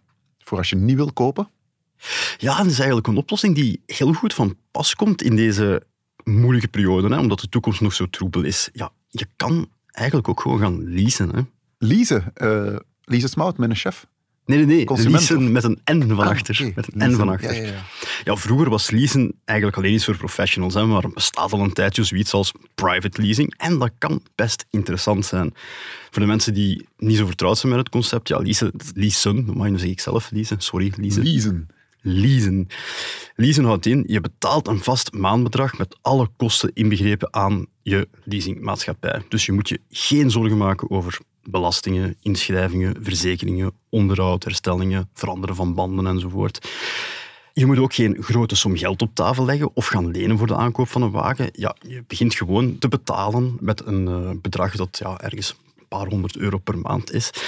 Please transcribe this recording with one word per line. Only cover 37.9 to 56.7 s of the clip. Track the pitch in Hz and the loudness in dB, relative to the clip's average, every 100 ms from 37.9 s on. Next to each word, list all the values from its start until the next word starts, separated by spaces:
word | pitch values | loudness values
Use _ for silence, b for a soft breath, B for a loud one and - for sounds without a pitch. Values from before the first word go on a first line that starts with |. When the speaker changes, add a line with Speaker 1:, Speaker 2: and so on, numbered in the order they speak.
| 98 98 _ | -2 -2 _
Speaker 2:
leasingmaatschappij. | - 101 92 90 - 98 - 98 - 107 98 | -8 -6 -4 -6 -6 -6 -6 -6 -4 -6 -4
Dus | - - | -4 0
je | |
moet | 98 95 | 0 0
je | - - | -6 -8
geen | - - 143 139 | -6 0 2 4
zorgen | 113 110 104 | 2 2 2
maken | 98 95 - | 2 0 -2
over | 95 90 - - _ - | -4 -4 -8 -14 _ -6
belastingen, | 95 87 85 - 92 92 82 | -2 -2 -2 -2 -2 -2 -4
inschrijvingen, | - 95 - 92 92 90 92 - | -2 -2 0 0 0 0 -2 -2
verzekeringen, | 104 90 90 90 98 92 92 - _ | -4 -2 -2 -2 -2 -2 -2 -6 _
onderhoud, | 110 101 95 92 87 | 0 2 2 2 0
herstellingen, | - - - 90 95 95 92 | -2 -4 -2 0 0 -2 -4
veranderen | - 101 92 92 92 | -6 -8 -6 -6 -4
van | 90 | -2
banden | 87 92 95 95 | -2 -2 -2 -2
enzovoort. | 92 90 95 101 - B B B B B B B B B | -2 -4 -4 -4 -4 B B B B B B B B B
Je | - 131 | 2 4
moet | 135 | 4
ook | 127 | 2
geen | - 113 - | 2 0 0
grote | 104 120 110 98 | 0 0 2 0
som | 107 90 | 0 0
geld | 90 92 | -2 -2
op | 110 - | -2 0
tafel | 82 127 127 | 0 2 0
leggen | 143 147 - | 0 -2 -2
of | - | -2
gaan | 104 87 | 0 -2
lenen | 85 110 113 | -2 0 2
voor | 110 | 2
de | 98 | 2
aankoop | 120 113 123 | 0 0 -2
van | 123 | 0
een | 120 | 0
wagen. | 98 - 135 131 | 0 -2 -2 -4
Ja, | - 104 - | -4 -6 -8
je | - 127 117 | -12 -16 -12
begint | - 120 - | -2 0 0
gewoon | 90 98 127 - | 0 2 2 0
te | 127 | -2
betalen | 135 - - 98 117 127 120 | -2 -2 -2 0 0 -2 -2
met | - 107 - | -4 -4 -2
een, | 98 92 | -2 -2
eh, | 90 92 95 | -2 -6 -6
bedrag | 95 - 95 98 | -6 -2 -4 -4
dat, | 90 - | -6 -8
ja, | 95 92 | -10 -10
ergens | - 107 98 - _ _ | -10 -8 -8 -10 _ _
een | _ | _
paar | 98 98 | -8 -4
honderd | 101 87 - | -2 -4 -4
euro | 98 98 | -2 -2
per | 92 | -4